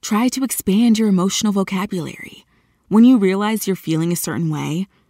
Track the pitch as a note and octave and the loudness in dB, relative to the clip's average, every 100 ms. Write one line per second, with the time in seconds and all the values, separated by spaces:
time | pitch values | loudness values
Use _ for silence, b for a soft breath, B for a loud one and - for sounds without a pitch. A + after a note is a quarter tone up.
0 | - G#3+ B3 C4 C4 - - G3 A#3+ G#3+ | -2 -2 -2 -2 -6 -4 0 2 4 4
1 | A3 F#3+ F#3 - G#3+ G3+ F#3+ G3 G3+ F#3 | 2 2 0 -2 -2 -2 -2 -4 -6 -8
2 | C#3 - - - _ _ _ _ _ G#3 | -10 -12 -18 -20 _ _ _ _ _ 6
3 | A#3+ C4 F#3+ F#3+ G#3 A3 - F#3 - D#3+ | 6 6 4 0 -2 -4 -4 -6 -2 -2
4 | E3+ F3 - D#3 E3 D3+ C#3+ D#3 G3 _ | -2 -4 -4 -4 -4 -4 -6 -6 -8 _
5 | _ | _